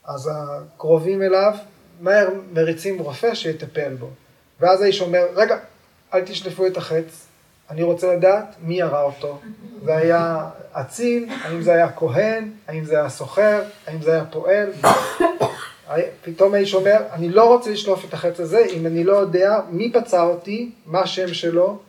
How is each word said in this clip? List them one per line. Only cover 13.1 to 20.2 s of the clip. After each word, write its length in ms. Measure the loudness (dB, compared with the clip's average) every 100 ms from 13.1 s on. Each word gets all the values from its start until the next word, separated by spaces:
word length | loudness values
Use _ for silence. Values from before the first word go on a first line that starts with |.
| -6 -6 2 2 2 -4 -12 -12
האם 160 | -4
זה 100 | 0
היה 120 | 0
פועל? 460 | -2 -4 0 0 0 0 2 2 0 0 0 0
<coughs> 800 | -4 -4 -16 -18 -6 -4 -4 -8
פתאום 300 | -14 2 4
האיש 200 | 4 2
אומר, 220 | 2 4 2 2
"אני 160 | -6 0
לא 260 | 4 6
רוצה 160 | 6 2
לשלוף 340 | -6 -2 -2
את 100 | -4
החץ 260 | -4 -4 -4
הזה 240 | 0 2 2
אם 140 | 0 -4
אני 180 | 0
לא 80 | 2
יודע 480 | 2 2 2 2 2 -2
מי 220 | -4 0
פצע 300 | 0 2 2